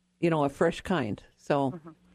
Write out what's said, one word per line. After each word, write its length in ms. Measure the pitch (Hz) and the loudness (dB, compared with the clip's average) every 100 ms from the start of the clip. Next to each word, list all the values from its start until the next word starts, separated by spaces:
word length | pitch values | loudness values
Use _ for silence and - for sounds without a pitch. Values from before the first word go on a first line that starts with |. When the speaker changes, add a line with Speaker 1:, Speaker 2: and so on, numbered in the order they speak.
| _ _ | _ _
Speaker 1:
you 100 | 170 | 0
know, 140 | 160 | 2
a 60 | 143 | 0
fresh 320 | - 170 - | 2 0 0
kind. 420 | - 180 113 - - _ | -2 -2 -2 -6 -10 _
So 340 | - 143 139 | -2 0 0
Speaker 2:
Mm-hmm. 180 | 165 170 - _ | -4 -14 -20 _